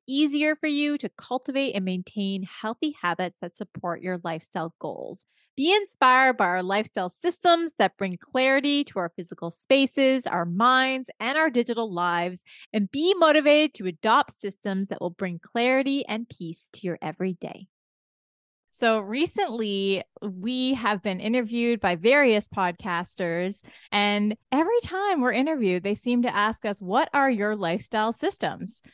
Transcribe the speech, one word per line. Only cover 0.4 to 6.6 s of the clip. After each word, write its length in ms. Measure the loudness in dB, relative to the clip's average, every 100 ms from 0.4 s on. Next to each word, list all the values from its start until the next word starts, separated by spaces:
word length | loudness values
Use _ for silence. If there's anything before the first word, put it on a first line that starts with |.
| 0 0
for 120 | -2
you 280 | 0 0 -2
to 120 | -6 -10
cultivate 540 | -8 -6 -4 -2 -2
and 100 | -2
maintain 600 | -2 -4 -6 -4 -4 -4 -8 -8
healthy 320 | -8 -4 -4 -2
habits 360 | -4 -2 -4 -6
that 160 | -12 -12
support 460 | -14 -10 -8 -6
your 160 | -6 -6
lifestyle 520 | -6 -8 -8 -8 -8 -8
goals. 480 | -10 -10 -12 -14 -20 _ _ -4
Be 180 | 2 2
inspired 600 | 0 2 4 6 4 4
by 80 | 2
our 160 | 0